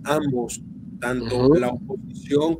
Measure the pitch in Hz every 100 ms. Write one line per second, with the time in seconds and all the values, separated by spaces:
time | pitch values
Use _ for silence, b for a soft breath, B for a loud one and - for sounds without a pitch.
0 | 139 151 143 123 117 - - - - -
1 | 120 127 117 123 127 160 123 120 - 131
2 | - - - 143 160